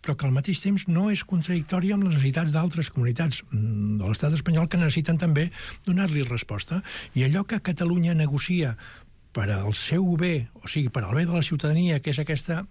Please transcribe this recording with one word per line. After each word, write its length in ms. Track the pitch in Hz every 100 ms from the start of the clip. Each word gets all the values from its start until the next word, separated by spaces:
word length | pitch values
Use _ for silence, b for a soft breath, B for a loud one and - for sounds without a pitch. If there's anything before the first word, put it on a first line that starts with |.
| -
però 80 |
que 120 | 147 139
al 80 |
mateix 260 | 131 139 180
temps 220 | 196 196 -
no 220 | 170 208
és 140 | 202 -
contradictòria 680 | 180 156 175 147 180 190
amb 100 | 202
les 100 | 190
necessitats 380 | 151 135 135 165
d'altres 400 | 151 175 160 147
comunitats, 480 | - 120 120 165 - -
mm, 480 | 113 110 104 104 107
de 80 | 95
l'estat 260 | 107 147
espanyol 360 | 156 175 160 165
que 100 | 175
necessiten 400 | 165 151 160 165
també 320 | 175 143 175 B B B
donar-li 380 | - 180 196 147
resposta. 600 | 127 120 - 104 - 175 B B B
I 100 | 131
allò 200 | 135 170
que 160 | 202 220
Catalunya 540 | - 160 170 175 170
negocia 600 | 165 151 143 - 175 143 113 B B B - -
per 180 | - 98
al 240 | 101 101
seu 420 | 104 - 165 185 170
bé, 320 | 180 156 117 -
o 60 | -
sigui, 200 | 151 131
per 120 | -
al 100 | 98
bé 120 | 123 170
de 60 |
la 100 | 170
ciutadania, 560 | 151 147 151 156 175 151
que 100 | 151
és 80 | 143
aquesta 480 | 151 151 - 165 196